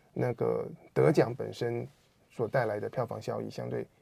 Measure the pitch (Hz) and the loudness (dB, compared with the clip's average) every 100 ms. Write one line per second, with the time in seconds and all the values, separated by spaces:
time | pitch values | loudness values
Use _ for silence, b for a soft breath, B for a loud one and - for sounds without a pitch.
0 | _ - 123 117 117 113 - - - - | _ -2 -2 0 0 0 -4 -10 -2 4
1 | 139 156 117 123 107 107 120 120 123 - | 6 6 4 0 -8 -4 -2 -2 -6 -12
2 | _ _ _ - 107 139 110 104 107 - | _ _ _ -4 0 2 0 -2 -4 -4
3 | 113 107 117 113 110 123 120 120 120 _ | -4 -4 -6 -4 -6 -8 -6 -6 -6 _